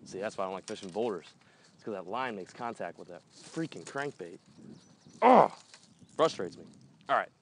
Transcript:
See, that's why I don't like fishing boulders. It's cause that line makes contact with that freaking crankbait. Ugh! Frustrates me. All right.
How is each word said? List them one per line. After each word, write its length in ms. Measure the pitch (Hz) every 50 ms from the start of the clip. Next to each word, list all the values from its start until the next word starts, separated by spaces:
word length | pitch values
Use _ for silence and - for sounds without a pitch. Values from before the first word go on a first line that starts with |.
| -
See, 140 | - - 95
that's 180 | 98 110 -
why 80 | - 98
I 20 |
don't 80 | 95 95
like 100 | 95 90
fishing 240 | - 110 98 - 95
boulders. 380 | 82 101 117 123 101 85 78 - - - - - - - - - -
It's 80 | - -
cause 100 | 120 107
that 140 | 95 87
line 280 | 85 98 120 131 127 113
makes 160 | 101 90 - -
contact 460 | - 120 117 117 - 101 87 82 -
with 80 | 90 80
that 120 | 90 82 - - -
freaking 520 | - - - - 160 165 151 - 95 82
crankbait. 540 | - - 139 143 147 - - 92 85 90 - _ - - - - - - - - - - - _ - - -
Ugh! 300 | - 240 262 220 139 - - - - - - - - - - - - - -
Frustrates 400 | - 151 160 - - 98 87 -
me. 60 | 87 85 76 - - - - - - -
All 80 | - 139
right. 140 | 117 95 - _ _